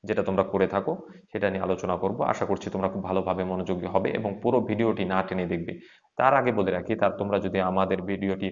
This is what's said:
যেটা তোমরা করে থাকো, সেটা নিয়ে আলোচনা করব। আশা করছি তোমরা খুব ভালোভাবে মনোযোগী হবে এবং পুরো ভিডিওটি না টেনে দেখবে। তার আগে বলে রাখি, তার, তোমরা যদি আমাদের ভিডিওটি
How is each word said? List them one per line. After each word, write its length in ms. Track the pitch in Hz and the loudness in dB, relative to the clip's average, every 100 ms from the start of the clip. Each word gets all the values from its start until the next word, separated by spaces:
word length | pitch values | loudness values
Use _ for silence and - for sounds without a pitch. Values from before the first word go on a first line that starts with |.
যেটা 180 | 104 107 | 0 0
তোমরা 220 | 98 95 95 | 2 2 2
করে 140 | 98 92 | 2 2
থাকো, 260 | 101 95 175 - - _ | 2 -2 -4 -8 -20 _
সেটা 180 | 107 101 | -2 0
নিয়ে 140 | 95 92 | 0 0
আলোচনা 280 | 92 90 90 | 0 0 0
করব। 220 | 95 - | -2 0
আশা 220 | - - 104 | -2 0 0
করছি 200 | 95 - | -2 -2
তোমরা 180 | 95 95 | -2 -2
খুব 140 | 101 | -2
ভালোভাবে 400 | 92 95 92 92 | -2 0 0 -2
মনোযোগী 440 | 92 92 90 90 90 | -2 -2 -2 -4 0
হবে 140 | 92 98 | 0 0
এবং 200 | - 104 98 | -2 -4 -2
পুরো 180 | 117 123 | 2 2
ভিডিওটি 440 | 104 107 113 104 | 2 2 2 2
না 140 | 92 95 | 0 0
টেনে 240 | 95 92 87 | 0 -2 -2
দেখবে। 260 | 87 85 - - - _ - | -2 -4 -10 -16 -20 _ 2
তার 140 | 127 | 4
আগে 160 | 139 123 | 4 2
বলে 180 | 107 95 | 2 2
রাখি, 200 | 90 - 110 | 0 -2 2
তার, 160 | 101 - | 2 0
তোমরা 180 | 101 101 | 0 0
যদি 200 | 95 95 | 2 0
আমাদের 380 | 92 95 95 95 | 2 2 2 0
ভিডিওটি 460 | 92 98 98 95 95 | -2 -2 -2 -2 -4